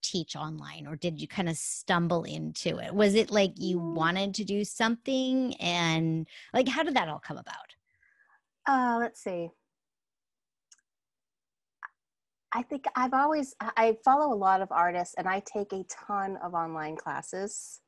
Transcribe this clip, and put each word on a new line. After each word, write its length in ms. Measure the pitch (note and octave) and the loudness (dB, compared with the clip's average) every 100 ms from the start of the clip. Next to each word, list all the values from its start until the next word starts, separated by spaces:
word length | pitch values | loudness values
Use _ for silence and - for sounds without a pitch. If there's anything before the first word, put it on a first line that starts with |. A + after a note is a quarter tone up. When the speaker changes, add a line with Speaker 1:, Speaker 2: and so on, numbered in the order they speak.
Speaker 1:
teach 340 | - F#3 D#3+ D3+ | -4 -4 -4 -6
online, 500 | D#3 D#3 C#3+ D#3 C#3+ | -8 -8 -12 -14 -12
or 80 | |
did 260 | D#3 F3 D#3 | -6 -4 -4
you 60 | D3 | -6
kind 220 | - F3 | -4 -2
of 80 | E3 | -2
stumble 680 | - - - F3+ E3+ E3+ | -6 -6 0 2 2 0
into 560 | E3 D3+ D#3 D#3+ - D3+ | -2 -6 -8 -6 -4 -4
it? 160 | - | -2
Was 200 | G3 G#3 G#3 | 4 6 6
it 160 | A3 | 4
like 220 | G#3+ G3 - | 4 2 2
you 240 | F#3+ F3 | -2 0
Speaker 2:
Mm. 140 | E3 | 0
Speaker 1:
wanted 400 | E3 D#3+ F#3 G3+ G3 | 0 2 2 -2 -4
to 80 | |
do 200 | G3 G3+ | -2 -2
something, 880 | G#3 - A3+ A#3 - C4 C4 C4 B3+ - | -2 0 0 0 0 0 2 0 0 -2
and, 720 | E3+ F3 E3+ D#3+ D#3+ D#3+ D#3+ - - | -2 2 2 2 2 0 -4 -10 -2
like, 140 | - C4 | 0 2
how 160 | C4 | 2
did 100 | D#4+ | 0
that 140 | C4 E3+ | 0 0
all 100 | D3 | -4
come 200 | - D3+ | -10 -12
about? 360 | - - - - _ _ _ _ _ _ _ _ - | -12 -14 -16 -20 _ _ _ _ _ _ _ _ 0
Speaker 2:
Uh, 320 | C4+ B3 A#3 | 2 2 2
let's 200 | A#3 - | 0 -4
see. 300 | - F3+ E3+ - _ _ _ _ _ _ _ _ _ _ _ - _ _ _ _ _ _ _ _ _ _ - _ _ _ _ _ _ | -8 -6 -6 -10 _ _ _ _ _ _ _ _ _ _ _ -20 _ _ _ _ _ _ _ _ _ _ -20 _ _ _ _ _ _
I 80 | A#3 | -4
think 220 | B3 C#4+ - | -4 -6 -4
I've 200 | - B3+ | -2 2
always, 400 | C4 D4 D#4 C4+ - | 4 4 2 -2 -6
I, 100 | A3 A3+ | -4 4
I 200 | A3+ A3 | 4 4
follow 280 | - C4+ D4+ | 4 6 4
a 40 | G#3+ | 2
lot 240 | F#3+ F#3+ | 4 4
of 100 | F#3+ | 4
artists, 440 | C#3 F3 F3 F3 - | 2 2 2 -2 -4
and 120 | F3+ | -2
I 120 | F#3+ | -2
take 320 | G3+ G#3+ G3+ | -4 -6 -6
a 120 | F#3+ | -6
ton 520 | F#3 - - G3+ G3 F#3+ | -8 -12 -6 -4 -4 -6
of 180 | F3 | -6
online 420 | F3 E3 D#3+ D3+ D#3 | -4 -4 -4 -6 -8
classes, 840 | - C#3 - F#3 G3+ - - - | -6 -8 -8 -8 -8 -8 -14 -18